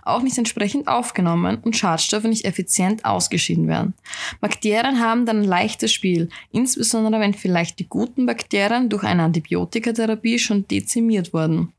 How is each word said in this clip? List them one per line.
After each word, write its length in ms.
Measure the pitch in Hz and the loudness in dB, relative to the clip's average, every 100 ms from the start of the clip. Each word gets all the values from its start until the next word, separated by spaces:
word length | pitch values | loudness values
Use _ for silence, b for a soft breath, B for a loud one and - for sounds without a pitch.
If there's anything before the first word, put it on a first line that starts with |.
auch 220 | - 240 | -4 -2
nicht 160 | 262 247 | 0 -2
entsprechend 480 | 226 - 202 285 - | -2 -2 -2 -2 0
aufgenommen 720 | 240 240 - 175 170 175 226 | -2 -2 0 2 2 0 -2
und 140 | 233 226 | -2 0
Schadstoffe 460 | 196 160 - 214 | 0 0 0 0
nicht 220 | 226 220 202 | 0 0 -2
effizient 600 | - 175 - 185 220 - | -4 -2 0 0 0 0
ausgeschieden 640 | 185 - 175 - 165 160 | 0 0 -2 0 0 0
werden. 260 | 165 170 - B B B B | 0 -2 -6 B B B B
Bakterien 580 | 208 - - 214 247 254 | -6 -2 0 0 2 2
haben 280 | 233 233 233 | 2 2 2
dann 140 | 220 | 2
ein 20 | |
leichtes 500 | 202 180 214 - 220 | 2 2 0 0 -2
Spiel, 360 | - 185 175 170 B B | 0 2 2 0 B B
insbesondere 720 | 214 254 - 226 226 220 220 | -2 0 0 0 2 2 2
wenn 140 | 208 208 | 2 0
vielleicht 420 | 190 175 170 - | 0 0 0 -6
die 100 | 180 | -6
guten 380 | 185 240 247 247 | -4 -4 0 0
Bakterien 640 | 226 - 202 202 240 247 | -2 -2 0 2 2 0
durch 140 | 208 | 0
eine 180 | 208 175 | 0 2
Antibiotikatherapie 1160 | 160 165 - 175 175 226 233 226 220 220 226 240 | 4 2 0 -2 -2 -2 -2 0 0 0 0 0
schon 280 | 233 202 196 | 0 0 0
dezimiert 640 | 202 - 233 226 208 170 | -2 -2 0 2 2 0
wurden. 420 | 160 160 160 170 | 0 2 2 -2